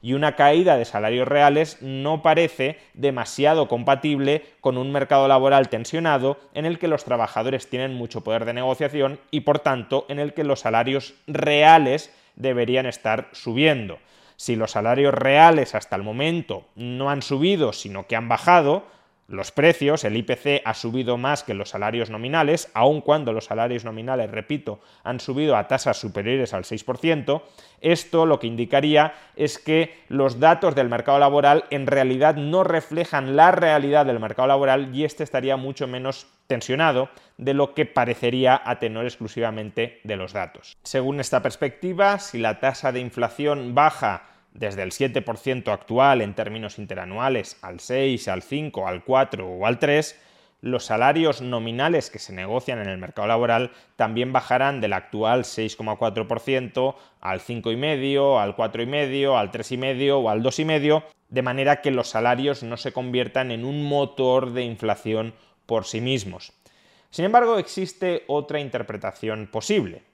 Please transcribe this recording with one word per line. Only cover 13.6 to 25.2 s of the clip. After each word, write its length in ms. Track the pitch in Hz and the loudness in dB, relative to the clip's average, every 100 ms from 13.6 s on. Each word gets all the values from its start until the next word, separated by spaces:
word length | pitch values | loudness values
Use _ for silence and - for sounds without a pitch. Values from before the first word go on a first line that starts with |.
| 156 139 104 82 _ _ _ _ | 2 2 -4 -14 _ _ _ _
Si 180 | - | -6
los 160 | 117 110 | -2 -2
salarios 420 | - 110 127 143 | -2 0 2 2
reales 640 | 131 135 143 160 160 127 | 2 4 8 8 8 2
hasta 220 | 107 - 98 | -4 -6 -8
el 80 | |
momento 640 | 101 113 151 170 - 98 - - | -6 -4 -2 -4 -6 -10 -12 -14
no 340 | 120 123 139 | -10 -6 -4
han 120 | 143 | -4
subido, 500 | 131 143 165 196 135 | -4 0 0 2 0
sino 340 | 101 101 98 98 | -2 -10 -12 -6
que 80 | |
han 140 | 113 117 | -4 -2
bajado, 560 | 117 - 180 143 170 - _ _ _ _ | -2 4 4 6 0 -2 _ _ _ _
los 260 | 95 95 | -10 -8
precios, 520 | - 156 170 143 147 | 2 4 4 2 0
el 120 | 110 107 | 0 -4
I 60 | |
P 140 | 104 123 | -4 -4
C 260 | 143 143 | -2 -2
ha 80 | - | -2
subido 460 | 113 117 123 120 120 | -6 -4 -4 -2 -2
más 240 | 131 143 | -2 -4
que 100 | - | -4
los 160 | 98 98 | -8 -8
salarios 400 | 98 104 120 110 | -6 -4 -4 -6
nominales, 640 | 107 120 156 147 160 - | -6 -4 0 2 0 -2
aun 300 | 110 127 151 | 2 4 4
cuando 320 | - 151 131 | 2 0 0
los 100 | 110 | -6
salarios 400 | - 113 120 120 | -4 -4 -2 -4
nominales, 460 | 113 110 117 131 110 | -8 -12 -6 -4 -4
repito, 500 | 107 107 147 - 104 _ _ | -6 -6 -6 -6 -12 _ _
han 160 | - 123 | -10 -8